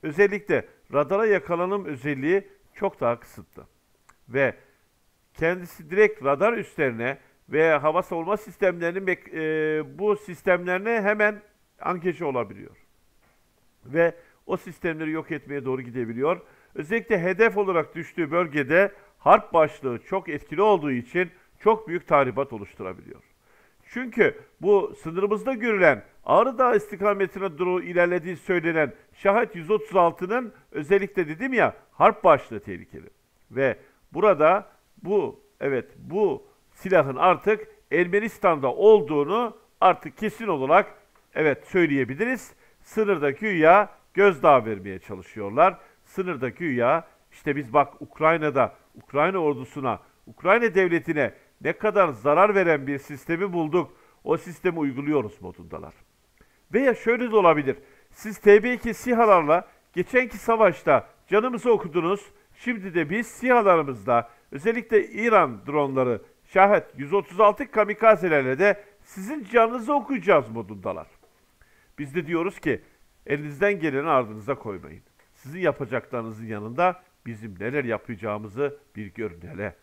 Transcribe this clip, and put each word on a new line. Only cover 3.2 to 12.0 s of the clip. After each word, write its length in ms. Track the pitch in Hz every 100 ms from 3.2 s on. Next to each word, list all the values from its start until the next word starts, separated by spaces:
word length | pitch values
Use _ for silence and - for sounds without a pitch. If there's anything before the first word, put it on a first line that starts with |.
| - - 90 - - _ _ _ _ _ _
Ve 260 | 123 131 - _ _ _ _ _ _ _
kendisi 560 | - 160 185 175 - 156
direkt 340 | 185 214 214
radar 300 | 135 143 202
üslerine 640 | 233 202 - 139 113 120 139 _ _ _
ve 220 | 147 160
hava 320 | 151 151 160
savunma 340 | 185 170 165 208
sistemlerinin 680 | - - 190 175 170 180 190
bek-, 220 | 180 -
e, 680 | 160 156 156 156 156 143 143
bu 160 | 208 202
sistemlerine 840 | - 175 - 180 180 180 208 233
hemen 400 | 202 214 208 208 _ _ _ _
angaje 440 | - 180